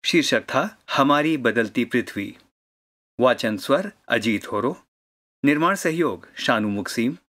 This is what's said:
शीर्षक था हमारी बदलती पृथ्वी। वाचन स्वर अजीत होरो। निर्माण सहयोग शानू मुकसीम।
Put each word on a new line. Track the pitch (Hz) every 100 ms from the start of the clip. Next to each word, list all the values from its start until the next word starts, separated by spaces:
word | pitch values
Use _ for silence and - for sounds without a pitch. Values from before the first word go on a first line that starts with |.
शीर्षक | - 170 139 117
था | - 131 196 - -
हमारी | - 139 147 151 156
बदलती | 117 110 110 123
पृथ्वी। | 117 123 - - 101 - _ _ _ _ _ _ _ -
वाचन | 123 120 117 104
स्वर | - 143 196 _ -
अजीत | 120 113 104 -
होरो। | 104 120 175 _ _ _ _ _ _
निर्माण | 139 147 170
सहयोग | 196 175 160 156 90 - -
शानू | - 117 107
मुकसीम। | 101 95 - 117 165